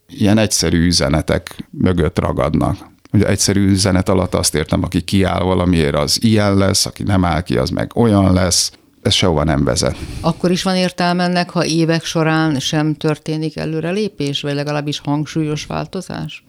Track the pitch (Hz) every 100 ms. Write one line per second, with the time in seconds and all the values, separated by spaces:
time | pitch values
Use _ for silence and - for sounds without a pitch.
0 | _ - 101 107 104 - 82 87 85 85
1 | 69 78 - 80 - - - - 92 87
2 | 76 - 85 82 67 78 64 98 - -
3 | - 104 - 101 - 98 98 98 95 92
4 | 92 92 90 87 85 78 76 87 80 85
5 | - 95 92 90 92 92 90 85 73 73
6 | 71 - 113 107 104 98 98 98 - -
7 | - 98 90 78 - 60 67 - 57 -
8 | 117 101 95 92 92 - - - _ _
9 | - 98 95 78 78 71 69 62 65 -
10 | - - 160 170 180 180 190 185 185 -
11 | 175 175 175 180 175 180 151 160 160 165
12 | - 170 160 160 160 139 - 160 151 151
13 | 160 151 - 156 156 156 156 160 160 190
14 | 208 - 143 139 147 143 143 147 147 143
15 | - 147 151 160 151 151 - 160 151 190
16 | 180 - 156 -